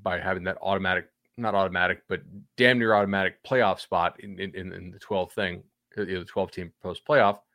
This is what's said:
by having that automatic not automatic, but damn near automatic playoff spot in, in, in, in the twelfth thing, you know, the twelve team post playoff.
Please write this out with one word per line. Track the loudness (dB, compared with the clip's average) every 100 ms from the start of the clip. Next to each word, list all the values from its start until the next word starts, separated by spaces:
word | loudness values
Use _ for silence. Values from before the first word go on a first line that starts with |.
by | -4 -4
having | -2 -4
that | -4 -6
automatic | -2 -2 0 -2 -4 _ _ -8
not | -2
automatic, | 0 0 2 0 -2 -4
but | -8 -8 -20 -16 2
damn | 4 4
near | 4
automatic | 4 4 2 0 -4
playoff | -2 2 2 0
spot | -2 0 0 -2
in, | -16 -10
in, | -10
in, | -8 -10
in | -12 -14
the | -16
twelfth | -6 -4 -2
thing, | -4 -4 -6 -14 _ _ -8
you | -4
know, | -6
the |
twelve | -6 -4 -4
team | -6 -12 _
post | -12 -10
playoff. | 2 4 6 2 _